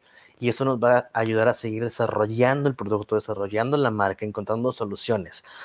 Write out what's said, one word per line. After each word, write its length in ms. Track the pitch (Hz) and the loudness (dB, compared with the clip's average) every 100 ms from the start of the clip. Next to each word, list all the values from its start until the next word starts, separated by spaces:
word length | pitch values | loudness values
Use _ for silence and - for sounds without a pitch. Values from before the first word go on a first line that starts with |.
| _ - - _ | _ -20 -20 _
Y 100 | 120 | -2
eso 160 | - 135 | 0 0
nos 120 | 123 | 2
va 320 | 120 123 - | 4 4 2
a 60 | 113 | -2
ayudar 280 | 113 110 113 | 0 2 2
a 60 | |
seguir 320 | 120 117 110 117 | 2 -4 -4 -4
desarrollando 840 | - 113 104 107 113 123 143 143 | -2 -2 2 0 4 2 4 0
el 80 | 127 | -2
producto, 400 | 101 107 104 107 | -2 -2 0 -2
desarrollando 600 | - 104 98 107 123 147 | -2 -4 -4 -2 0 2
la 140 | 131 | 0
marca, 340 | 107 98 95 107 | 2 0 0 -6
encontrando 480 | 104 101 113 123 | -6 -4 -2 -2
soluciones. 720 | 123 104 98 - 110 82 - - - | -4 -6 -6 -2 -2 -4 -14 -20 -18